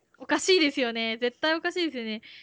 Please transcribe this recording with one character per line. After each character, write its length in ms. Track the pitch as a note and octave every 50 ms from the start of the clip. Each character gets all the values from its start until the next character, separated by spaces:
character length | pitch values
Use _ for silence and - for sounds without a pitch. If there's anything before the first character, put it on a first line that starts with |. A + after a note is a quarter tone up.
| _ _ _
お 80 | - C4
か 140 | - D4 E4
し 160 | - - F#4+
い 40 | F4+
で 100 | D#4+ C#4+
す 80 | C#4 D4
よ 140 | B3+ A#3 A3+
ね。 240 | A#3 A3+ A3+ A3+ A3+
絶 200 | B3 B3 A#3+ _
対 140 | - D#4 D#4+
お 60 | E4
か 100 | - F4
し 100 | F4 F4+
い 40 | E4+
で 40 | D#4
す 60 | B3+
よ 80 | B3 A3+
ね。 160 | A3 G#3+ A3 - - - -